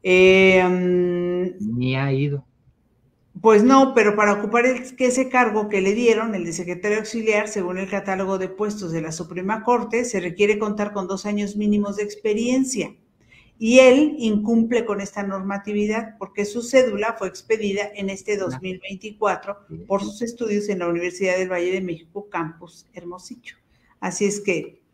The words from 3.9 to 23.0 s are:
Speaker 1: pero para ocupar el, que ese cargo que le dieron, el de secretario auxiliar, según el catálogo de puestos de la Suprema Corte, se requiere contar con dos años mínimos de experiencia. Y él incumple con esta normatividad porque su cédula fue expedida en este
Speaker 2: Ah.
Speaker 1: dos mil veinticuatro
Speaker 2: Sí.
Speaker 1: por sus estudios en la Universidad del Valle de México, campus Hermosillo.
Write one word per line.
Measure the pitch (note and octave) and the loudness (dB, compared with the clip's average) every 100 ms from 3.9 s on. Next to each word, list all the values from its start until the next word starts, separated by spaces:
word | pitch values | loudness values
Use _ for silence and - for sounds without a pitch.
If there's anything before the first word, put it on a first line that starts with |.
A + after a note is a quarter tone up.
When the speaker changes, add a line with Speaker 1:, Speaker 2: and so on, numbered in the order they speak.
Speaker 1:
pero | A#3+ G#3 G#3 | 4 2 4
para | G#3 | 2
ocupar | G3+ G#3 A#3 B3 | 2 0 2 2
el, | B3 - - | 0 -8 -2
que | B3+ | 0
ese | B3 B3+ | 0 0
cargo | B3+ A#3 G#3+ G#3 | 2 2 0 -2
que | G3+ | 0
le | F#3+ | 0
dieron, | G#3+ A#3+ G#3+ A3+ | 2 4 2 0
el | G3 E3+ | -4 -6
de | |
secretario | E3 F3 F3 G#3 G#3+ | -8 -8 -6 -2 -2
auxiliar, | G#3+ A#3 A3 G#3 G#3 | -4 -4 0 0 -2
según | G#3 F3+ F3+ | -6 -6 -6
el | F#3+ | -6
catálogo | G3+ G3 F#3+ F#3+ F#3+ | -6 -4 -4 -2 -4
de | F#3 | -6
puestos | F#3+ G#3+ G#3 F3+ | -6 -6 -6 -6
de | E3 | -6
la | D#3+ | -6
Suprema | D#3+ - F3 F#3+ A3 | -10 -10 -8 -6 -4
Corte, | A#3+ A#3+ G3+ A3+ A#3 | 0 0 0 -4 -2
se | G3 | -4
requiere | F3 E3+ G#3 G#3 | -6 0 2 2
contar | G#3+ G#3 G#3 | -2 -4 -6
con | G3+ F#3 | -6 -6
dos | F#3+ G#3 | -6 -4
años | G#3 G3+ G#3 | -4 -4 -2
mínimos | G#3 G#3 G3+ G3+ | 0 0 0 -4
de | |
experiencia. | G#3 - G#3+ G#3+ A#3+ C4 C4 G#3+ C#3+ - _ _ _ _ _ _ | -8 -6 -4 -2 0 0 0 -4 -6 -10 _ _ _ _ _ _
Y | A3+ B3+ | 6 8
él | C4 C4 D4+ C#4+ | 8 6 2 0
incumple | A3+ G#3 G#3+ A3+ A3+ A#3+ - | -2 -2 0 0 2 0 -2
con | G3+ | -6
esta | G3 G#3 | -6 -8
normatividad | G3 G3 F#3+ G3+ G#3 G#3 G#3 A3 G#3+ - | -6 -6 -6 -8 -4 -4 -2 -4 -6 -14
porque | F#3+ - G#3 | -12 -6 -6
su | A#3+ | -6
cédula | A#3 C4 B3+ G3+ A3 A3+ | 2 4 4 0 -4 -4
fue | F#3+ | -8
expedida | - _ A3 G#3 G3 G3+ G#3 | -10 _ -2 0 -4 -6 -8
en | F#3+ | -8
este | F#3+ - G3+ | -8 -6 -4
Speaker 2:
Ah. | |
Speaker 1:
dos | F3+ C3 | -4 -6
mil | F#3 F#3 | -10 -12
veinticuatro | F#3+ F#3+ G#3+ G#3+ G#3 F3 - G3+ _ | -14 -16 -16 -4 -2 -2 -8 -14 _
Speaker 2:
Sí. | D#3+ F3+ | -18 -4
Speaker 1:
por | G3 | -4
sus | G#3 - | -4 -8
estudios | A#3 - A3+ G#3 G#3 | -10 -6 -4 -2 -2
en | F#3+ | -4
la | F3 | -2
Universidad | E3+ F3+ F3+ F#3+ F#3 | -2 -4 -4 -2 -2
del | F#3 | -2
Valle | F3+ F3+ | -2 -2
de | F#3+ | -4
México, | F#3 E3 - G3+ - | -6 -10 -12 -16 -10
campus | F3 D#3+ - F3 - _ | -8 -8 -10 -20 -20 _
Hermosillo. | F3+ | -18